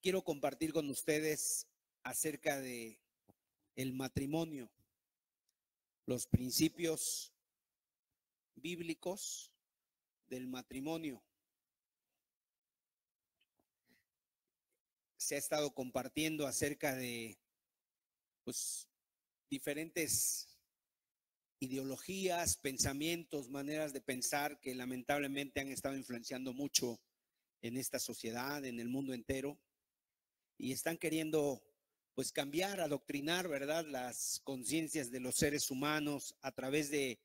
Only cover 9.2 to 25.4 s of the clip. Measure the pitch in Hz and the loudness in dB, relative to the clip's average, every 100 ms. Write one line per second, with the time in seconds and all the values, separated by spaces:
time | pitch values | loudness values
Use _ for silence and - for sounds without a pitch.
9.2 | - - - _ _ _ _ _ _ _ | -6 -8 -12 _ _ _ _ _ _ _
10.2 | _ 127 127 127 123 127 139 165 160 120 | _ -8 -6 -6 -6 -6 -2 -2 -2 -6
11.2 | _ _ _ _ _ _ _ _ _ _ | _ _ _ _ _ _ _ _ _ _
12.2 | _ _ _ _ _ _ _ _ _ _ | _ _ _ _ _ _ _ _ _ _
13.2 | _ _ _ _ _ _ _ _ _ _ | _ _ _ _ _ _ _ _ _ _
14.2 | _ _ _ _ _ _ _ _ _ _ | _ _ _ _ _ _ _ _ _ _
15.2 | - 143 - 151 147 - 127 127 127 - | -2 0 2 2 2 0 -2 -2 -2 0
16.2 | 156 156 139 123 147 147 147 131 127 117 | 2 2 0 2 2 2 0 0 -2 -2
17.2 | 113 - _ _ _ _ _ _ _ _ | -6 -10 _ _ _ _ _ _ _ _
18.2 | _ _ - 127 - - - _ _ _ | _ _ -8 -4 -4 -6 -10 _ _ _
19.2 | _ _ _ 139 151 143 165 175 151 - | _ _ _ -4 -2 -2 -2 0 2 2
20.2 | - - - - _ _ _ _ _ _ | 2 0 -6 -16 _ _ _ _ _ _
21.2 | _ _ _ _ 131 135 135 131 - 190 | _ _ _ _ -4 -2 -2 -4 -4 0
22.2 | 185 175 170 - 139 131 147 139 156 170 | 2 2 2 2 0 2 2 2 0 0
23.2 | 165 147 123 139 139 156 151 135 - 127 | -2 -6 -4 -4 -2 0 -2 -4 -2 0
24.2 | 123 147 147 147 135 127 123 127 120 143 | 2 2 2 -2 -6 -4 -4 -4 2 2
25.2 | 139 139 | 2 0